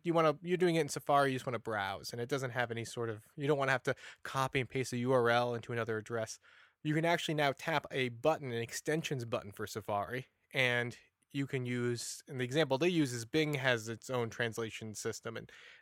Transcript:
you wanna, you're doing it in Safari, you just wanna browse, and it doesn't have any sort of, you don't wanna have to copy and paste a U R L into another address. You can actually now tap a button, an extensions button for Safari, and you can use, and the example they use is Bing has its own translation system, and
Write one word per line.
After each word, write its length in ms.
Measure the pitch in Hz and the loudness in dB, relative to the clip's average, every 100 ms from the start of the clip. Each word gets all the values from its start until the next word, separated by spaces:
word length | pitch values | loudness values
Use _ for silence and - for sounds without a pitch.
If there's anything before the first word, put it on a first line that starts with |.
you 100 | 170 | 2
wanna, 220 | 165 160 147 | 4 6 4
you're 140 | 170 180 | 0 2
doing 200 | 175 165 | 4 4
it 40 | |
in 80 | 143 | 2
Safari, 440 | 143 - 143 139 | -2 4 6 6
you 40 | 131 | 2
just 80 | |
wanna 140 | 135 117 | -2 -4
browse, 540 | - 107 98 95 - | -2 -2 -2 -4 -8
and 80 | 120 | -6
it 100 | 120 | -2
doesn't 220 | 143 131 | -2 -2
have 180 | 123 120 | -2 -2
any 160 | 117 113 | -2 -6
sort 240 | - 117 | -4 -4
of, 100 | 104 - - | -6 -12 -4
you 100 | 143 | 0
don't 120 | 143 | 2
wanna 140 | 135 | 4
have 100 | 131 | 2
to 120 | - 127 - - | 2 -4 -6 -16
copy 380 | - 135 131 139 | -6 0 0 0
and 100 | 120 | -2
paste 240 | 135 123 | -2 -2
a 20 | 123 | 0
U 140 | 123 | 2
R 160 | 131 117 | 4 6
L 260 | 120 120 | 4 2
into 200 | 120 - | -2 -4
another 240 | 117 110 110 | -4 -2 -4
address. 400 | 107 117 110 - _ - - _ 151 | -4 -6 -6 -10 _ -20 -20 _ -2
You 80 | |
can 120 | 151 165 | 0 2
actually 280 | 170 - | 2 0
now 200 | 151 143 131 | 2 2 0
tap 300 | - 151 - | 0 -2 -2
a 200 | 143 127 | -2 -2
button, 420 | 117 151 160 139 | 0 2 2 -2
an 80 | 117 | -4
extensions 640 | 117 - - 156 160 139 | -4 -6 -2 -2 -2 -4
button 280 | 117 117 101 | -4 -6 -6
for 140 | - 107 | -10 -8
Safari, 600 | 113 104 104 92 123 131 _ _ | -6 -4 -4 -2 -8 -10 _ _
and 420 | 143 127 120 120 - _ _ _ | 0 2 2 -2 -6 _ _ _
you 140 | 139 139 | -6 -4
can 180 | 135 | -2
use, 580 | 123 123 120 120 - - - | -2 -2 -2 -2 -6 -10 -10
and 100 | 135 | -6
the 60 | |
example 320 | 123 139 135 131 | -2 2 2 4
they 120 | 170 | 4
use 260 | 175 139 | 4 2
is 100 | 120 | 0
Bing 300 | 113 156 151 | -2 0 0
has 340 | 143 131 120 110 | 0 2 0 -2
its 220 | 110 - | -8 -4
own 180 | 127 117 | -2 -2
translation 640 | - 117 107 113 - 113 | -2 -4 -2 -6 -6 -10
system, 440 | 104 113 110 120 113 | -6 -6 -4 -8 -10
and 120 | 120 - - - | -12 -18 -20 -14